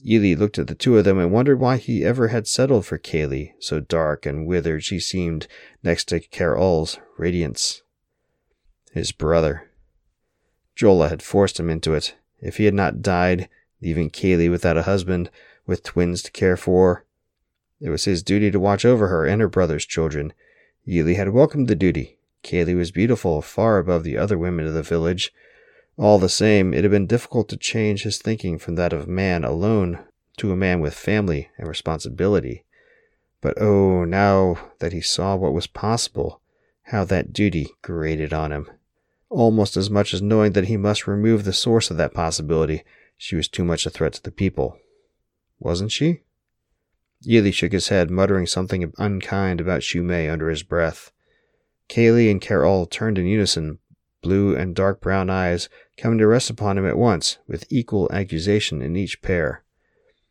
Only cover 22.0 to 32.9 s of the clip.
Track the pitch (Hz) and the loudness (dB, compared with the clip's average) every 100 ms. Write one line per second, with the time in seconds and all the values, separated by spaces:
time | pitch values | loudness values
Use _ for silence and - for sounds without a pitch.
22 | 67 _ _ _ - 90 85 90 87 90 | -4 _ _ _ -6 -2 0 0 -2 0
23 | 113 117 92 76 - - 113 101 90 87 | 0 0 0 -2 -4 -2 2 2 2 0
24 | 80 - 101 92 87 85 78 80 76 85 | -2 -2 -2 0 -2 -2 -4 -4 -2 -2
25 | 80 90 - _ _ _ _ _ _ - | 0 -2 -6 _ _ _ _ _ _ 0
26 | 104 104 92 - 110 104 92 67 95 104 | 6 6 4 2 4 4 4 2 2 2
27 | 92 120 - 120 - - - 117 107 98 | 2 -2 -2 -4 -4 -6 -6 -2 -2 -2
28 | 110 - 113 110 92 80 - 85 87 82 | -4 -6 -4 -4 -4 -6 -6 -2 -2 -2
29 | 85 90 95 87 62 82 104 110 90 85 | -4 -2 0 0 -2 -2 0 2 0 -4
30 | - _ _ - 104 92 95 90 73 - | -12 _ _ -6 -2 0 0 0 -2 -4
31 | - 107 98 73 - - 80 76 - 78 | -2 0 0 -2 -6 -12 -12 -8 -6 -6
32 | - 64 95 95 64 - _ _ _ | -6 -2 2 2 0 -8 _ _ _